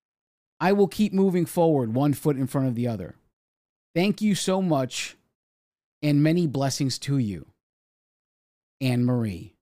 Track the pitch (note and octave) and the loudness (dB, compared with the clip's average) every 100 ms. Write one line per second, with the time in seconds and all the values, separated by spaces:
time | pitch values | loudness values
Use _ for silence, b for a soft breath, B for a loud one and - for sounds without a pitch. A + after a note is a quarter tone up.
0 | _ _ _ _ _ - F3 G3+ G3 - | _ _ _ _ _ -2 2 4 2 2
1 | G#3+ F#3+ G3 F3 E3 F3 E3 C#3+ A2+ B2 | 0 2 2 2 0 2 2 2 0 0
2 | D3 C3+ D#3 C3+ C3 C#3 C3 A#2 A#2+ G#2 | 0 0 0 0 -2 0 -2 -2 -4 -4
3 | E2 - _ _ _ _ _ _ _ E3 | -8 -16 _ _ _ _ _ _ _ -2
4 | G3+ - G#3 F3+ F#3+ F#3+ F#3 C#3 B2+ - | 0 0 0 0 0 0 0 0 -2 -6
5 | - - _ _ _ _ _ _ _ - | -10 -14 _ _ _ _ _ _ _ -4
6 | D3 C#3+ D3+ F3 D#3+ C3+ C3+ - C3+ - | 0 4 4 2 0 -2 -2 -2 -4 -4
7 | C#3 C#3 G#2+ E2+ - _ _ _ _ _ | -4 -2 -2 -6 -14 _ _ _ _ _
8 | _ _ _ _ _ _ _ - C3 A#2+ | _ _ _ _ _ _ _ -4 -2 0
9 | B2 B2 A2 E2+ - _ | 0 0 -2 -6 -12 _